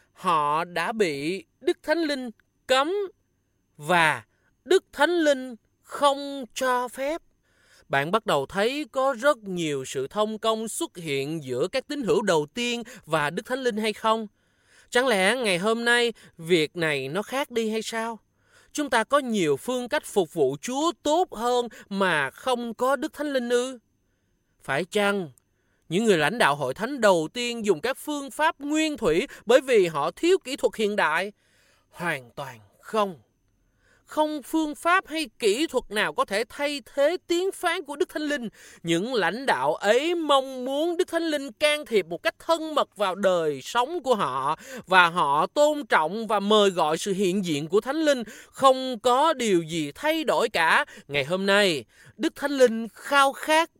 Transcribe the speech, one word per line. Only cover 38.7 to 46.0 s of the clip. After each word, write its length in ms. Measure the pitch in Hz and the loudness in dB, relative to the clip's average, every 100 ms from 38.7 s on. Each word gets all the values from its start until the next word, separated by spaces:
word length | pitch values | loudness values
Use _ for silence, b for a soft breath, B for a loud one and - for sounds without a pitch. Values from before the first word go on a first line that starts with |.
| B | B
Những 320 | 165 165 220 | -2 0 0
lãnh 320 | 254 170 214 277 | 0 0 -2 -2
đạo 280 | 135 139 | 0 0
ấy 400 | 160 202 240 320 | 0 2 2 2
mong 500 | 359 302 277 269 262 | -2 4 2 2 -6
muốn 320 | 247 277 339 339 | -4 -2 -2 0
Đức 120 | 359 | -2
Thánh 140 | 330 | -2
Linh 300 | 330 294 277 | -2 -4 -6
can 340 | - 302 302 294 | 0 0 0 0
thiệp 200 | 220 160 | 0 0
một 160 | - | -4
cách 120 | 330 - | -6 -6
thân 360 | - 330 320 | -2 -2 0
mật 220 | 277 - - | -2 -2 -2
vào 180 | 196 | -4
đời 460 | 185 202 180 156 139 | 0 2 2 0 -4
sống 400 | - 233 254 349 | -4 -2 -2 -4
của 120 | 254 | 0
họ 440 | 214 151 131 139 160 262 254 - | 0 0 -2 -2 -4 -8 -14 2
và 220 | 185 175 | 4 6
họ 380 | 175 147 143 180 | 4 2 2 0
tôn 400 | - 294 294 233 | 2 2 2 0
trọng 400 | 208 | 2